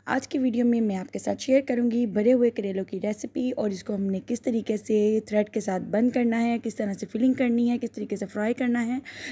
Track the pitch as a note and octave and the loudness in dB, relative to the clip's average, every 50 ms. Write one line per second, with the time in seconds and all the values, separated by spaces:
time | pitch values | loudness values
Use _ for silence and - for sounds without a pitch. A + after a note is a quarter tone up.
0 | _ - A#3 C4 C4 - - C#4 B3+ B3+ G#3+ A#3+ A#3+ A#3+ A#3 A#3 A3+ G#3 G3 F#3 | _ -2 -2 -2 0 -2 -2 0 0 2 2 2 2 4 4 4 2 0 0 -2
1 | F#3 - - G3+ - G#3 G3+ - - - C4 C#4 C#4 - B3 A#3+ A#3+ A#3+ A3+ A#3+ | -4 -8 -8 -6 -4 -4 -4 -2 2 4 4 4 4 2 0 0 2 2 2 2
2 | A#3+ G#3 F3 G#3 G#3+ A#3+ C4 A#3+ A#3+ A#3 A#3 - G3+ G3 F#3+ G3 F#3+ - - F#3 | 0 0 0 2 4 4 6 6 4 2 2 0 -4 -4 -4 -4 -4 -6 -6 -4
3 | G3+ G#3 G#3 - - A#3 - C4 B3 B3+ - - G#3+ G#3 F#3+ F3+ - - G#3 G3 | -4 -4 -4 -4 -8 -8 -6 -4 -4 -2 -2 -2 -2 -2 -4 -4 -6 -6 -4 -2
4 | G3 G3 F#3+ F#3 - - A#3+ A3+ - C4 A3+ A3+ G3+ - G#3+ G3+ - - A3 G#3 | -2 -2 -2 -4 -4 -4 -6 -4 -2 -2 -2 -2 0 -2 -2 -2 0 0 2 4
5 | G#3 G#3+ A3 A3 G#3+ - G#3 G#3 G#3 G#3 - A3 G3+ G#3 F#3 F3+ - - - G#3+ | 4 4 2 2 0 0 0 0 0 0 -2 -4 -2 -2 -2 -2 -2 -2 0 2
6 | A#3+ B3 A#3 B3 A#3+ A#3 A3+ A#3 A#3 A#3 A#3 A3+ - A3 - - G#3+ G3+ G3 - | 2 2 2 2 2 2 2 2 2 0 0 -2 -2 -4 -4 -4 -4 -4 -4 -6
7 | G#3 - - G#3+ B3 C4 C4 - B3+ A#3+ A#3 A#3+ A#3+ A#3+ A#3+ A#3 A#3 A3 - G#3+ | -6 -6 -2 2 2 2 4 2 2 2 2 2 2 2 0 0 -2 -6 -6 -8
8 | G#3 - G3+ F#3 G3 G3 - G#3 G#3 A3+ B3 B3 B3+ A#3+ A#3+ A#3+ A#3 A#3 B3+ C4 | -6 -6 -4 -6 -6 -6 -4 -2 -2 -2 0 0 0 0 0 0 0 -2 -4 -6
9 | - - - - - C4+ | -6 -10 -14 -14 -14 -14